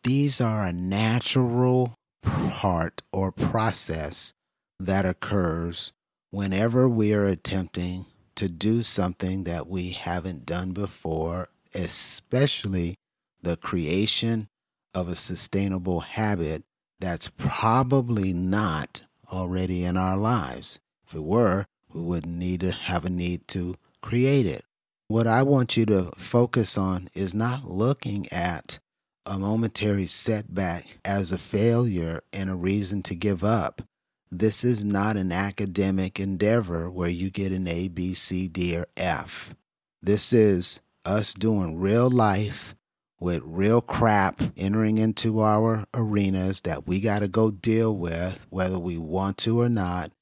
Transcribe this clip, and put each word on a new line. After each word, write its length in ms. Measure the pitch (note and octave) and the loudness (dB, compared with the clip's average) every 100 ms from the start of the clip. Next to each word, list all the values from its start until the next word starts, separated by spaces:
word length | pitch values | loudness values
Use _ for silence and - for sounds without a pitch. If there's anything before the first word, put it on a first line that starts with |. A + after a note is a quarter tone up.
These 360 | B2 C#3 C#3+ C3 | 2 2 2 2
are 240 | A#2 A2 | 0 0
a 80 | F#2+ | -2
natural 1200 | F2 F2+ G2 A2 A#2+ - C3 B2 A#2+ B2+ B2+ B2 - _ _ | -2 -2 0 2 0 2 2 2 4 4 4 2 -4 _ _
part 800 | - C#3 - - G2 E2+ E2 - _ | -2 0 -2 0 0 0 -2 -6 _
or 200 | - F#2+ | -4 -4
process 1000 | - E2+ A2 A2+ - - D#2+ D2+ D#2+ - _ _ _ _ _ | -2 -2 0 0 -2 -6 -6 -6 -6 -8 _ _ _ _ _
that 280 | F#2 F#2+ F#2 | -2 0 0
occurs 880 | F2 - G2+ F2 E2 E2+ E2+ - _ _ _ _ | -2 -2 0 0 -2 -4 -6 -8 _ _ _ _
whenever 580 | G2 G2 F#2+ A2+ B2 B2+ | -6 -2 0 2 4 4
we 260 | A2+ G#2+ | 4 2
are 120 | G#2 G2+ | 4 2
attempting 800 | F2+ - F#2+ F2 - F2+ F#2 F2+ _ _ | 0 -2 -4 -4 -6 -6 -6 -12 _ _
to 140 | - G2 | -6 -6
do 340 | E2 G2+ A#2 | -2 0 0
something 600 | A2+ - F#2 F2+ F#2 F#2+ | 0 0 -2 -2 -4 -4
that 220 | E2+ E2+ D#2 | -4 -6 -4
we 240 | F#2 F2+ | -6 -6
haven't 560 | F2+ - F2 F2+ D#2 A#1+ | -8 -6 -4 -6 -10 -6
done 260 | E2+ F#2 | -4 -4
before, 760 | F2+ G2 - E2 D#2+ D#2+ F2 F2 _ _ | -6 -6 -6 -4 -2 -2 -6 -10 _ _
especially 1200 | - F2 - - - _ B2+ C#3+ - G2+ F#2+ E2+ F#2 _ _ _ _ | -8 -4 0 0 -2 _ 2 2 0 -2 -2 -2 -6 _ _ _ _
the 140 | F2 E2 | -6 -4
creation 920 | - F2+ D2+ F#2 G#2+ - A#2 A2+ G#2 _ _ _ _ | -2 -2 0 0 2 0 0 -2 -4 _ _ _ _
of 140 | F#2 F2+ | -6 -4
a 60 | |
sustainable 840 | E2+ - F2 - G2 G2 F#2 F2+ E2+ | -4 -4 -4 -2 0 0 -2 -2 -2
habit 640 | - - G#2+ G2 D#2 D#2 - _ _ _ | -2 -2 0 0 -2 -4 -10 _ _ _
that's 300 | F#2 E2+ - - | -6 -4 -8 -4
probably 960 | - - A2+ A#2+ B2+ C3+ A#2+ A2 F#2+ | -4 0 2 4 4 2 2 0 0
not 680 | F2 F#2 G#2 G2+ D2+ - - - _ - | 0 0 0 0 -2 -6 -10 -12 _ -10
already 520 | F#2 F2+ F#2 F#2 F2+ | -6 -4 -2 -2 -2
in 120 | F2+ F#2 | 0 0
our 200 | F#2 F#2+ | 2 2
lives. 640 | A2 A#2+ C2+ A#1+ - - _ _ _ | 2 0 -2 -8 -12 -14 _ _ _
If 80 | |
it 80 | D#2 | -8
were, 440 | D#2 A2 A2 F#2+ G2+ _ _ | 2 4 6 2 -2 _ _
we 80 | D#2+ | -8
wouldn't 360 | E2+ F2 E2+ E2+ | -4 -2 -4 -4
need 240 | F2+ F2+ | -2 0
to 100 | F2+ | -2
have 320 | E2+ - F2+ | -4 -4 -2
a 60 | F#2 | -2
need 380 | F2+ F2 F2 - | -2 -2 -4 -4
to 280 | F#2+ F2 F#2 _ _ | -4 -4 -8 _ _
create 460 | - A#2+ C3 C#3 G2+ | -2 2 4 4 2
it. 180 | B1+ _ _ _ _ _ | -2 _ _ _ _ _
What 180 | A2 A2+ | 2 6
I 160 | A2+ | 6
want 340 | C3+ C#3 A#2+ - | 6 4 4 2
you 100 | A2 | 4
to 260 | G2 F2+ - | 4 2 -8
focus 600 | - A#2+ A#2+ B2 G#2 - | 0 2 4 2 2 2
on 320 | F#2+ F2+ F2+ | 0 -2 -6
is 200 | - F#2+ | -6 -4
not 340 | G#2 A#2 B2+ C3 | 0 -2 -2 -6
looking 580 | F#2 A#2 C#3+ - G2+ - | 0 0 0 -4 -6 -6
at 480 | F2 F2 E2 - - _ _ _ _ | -4 -2 -4 -8 -10 _ _ _ _
a 140 | - G2 | -8 -4
momentary 680 | G2 A2 A2+ - G#2 G2+ F2+ | 0 0 0 0 0 0 0
setback 920 | - - G#2+ A2 F2 F2+ E2+ - - | 0 0 -2 -4 -4 -2 -4 -10 -10
as 280 | G2 G2+ F2+ | -4 -2 -2
a 60 | F#2 | -4
failure 840 | - G2+ A2+ A#2 A#2+ F#2 E2 E2 _ | -2 2 4 4 2 0 -2 -6 _
and 180 | G2+ F#2+ | -6 -4
a 40 | |
reason 480 | F#2 F2+ G#2 F#2+ G2+ | -2 0 0 0 -4
to 100 | - | -6
give 280 | F2 G#2 F#2 | -2 -2 0
up. 400 | G2+ A2+ D2 - - _ _ _ _ | 2 2 0 -6 -16 _ _ _ _
This 340 | F2+ A2 - | 0 2 2
is 200 | B2 A2+ | 2 0
not 320 | G#2 G2+ G#2 G#2+ | 0 2 2 0
an 160 | F#2 | 0
academic 880 | F2 G2+ - G2 F2+ F#2+ F#2+ F#2 - | 0 -2 -2 -2 0 2 2 -2 -4
endeavor 680 | G2 F#2 G#2 A#2 F#2+ E2+ F2 | -4 0 2 2 0 -4 -4
where 180 | F2+ F2 | -4 -2
you 220 | F2 F#2+ | -2 -4
get 220 | F#2+ F#2+ | -2 -2
an 140 | F#2+ F2+ | -2 -2
A, 220 | E2+ F#2 | -4 -4
B, 240 | E2+ F2+ | -4 -4
C, 360 | F#2 - F#2 F#2 | -2 -2 -2 -4
D, 280 | F2 F2 E2+ | -2 -2 -2
or 100 | F2 - | -6 -4
F. 580 | F2+ D#2+ - - - - _ _ _ _ | -2 -2 -6 -12 -14 -20 _ _ _ _
This 300 | F#2 G#2+ - | 0 2 6
is 460 | A#2+ G#2+ F#2 F2 - _ _ F#2 | 6 6 4 0 -8 _ _ -2
us 260 | G#2 G#2 | 0 0
doing 460 | - A2 G#2+ F2 D#2+ | 0 0 2 0 0
real 320 | F#2+ A2+ B2+ | 2 4 4
life 640 | B2 G#2+ G2 G#2+ - - - _ _ _ _ | 6 4 4 -2 -6 -14 -18 _ _ _ _
with 220 | F2 E2+ | -2 -2
real 360 | D#2 E2 G2+ A#2 | -4 0 4 4
crap 600 | - - A2+ G#2 F#2+ - - - | 2 2 4 6 2 0 -6 -2
entering 420 | F#2+ G#2+ G#2+ A2 | 0 2 2 2
into 420 | A2 G#2 A2+ A2 | 2 2 0 2
our 460 | G#2+ G#2+ A2+ A2+ G2 | 4 4 2 0 -4
arenas 680 | B2+ A2 G#2 G2 F#2 F#2 F#2+ | -4 0 2 2 2 0 -2
that 260 | F2 - - | -4 -6 -2
we 140 | F#2+ | -2
gotta 280 | G#2+ G#2 G2+ | 0 0 0
go 220 | A2+ A2 | 2 2
deal 460 | G2 A2+ A2 A2+ G2+ | 2 0 2 2 0
with, 500 | E2+ E2 F2+ F#2+ - | -4 -4 -4 -6 -8
whether 280 | F2+ F#2 F#2 | -2 -2 -2
we 180 | F2 E2 | -4 -6
want 400 | D#2+ F2+ G2 G2 | -4 -2 -2 -2
to 220 | A2+ A#2 | 0 2
or 80 | A#2+ | 2
not. 440 | A2+ F2 F2+ D#2+ _ | 2 0 -4 -6 _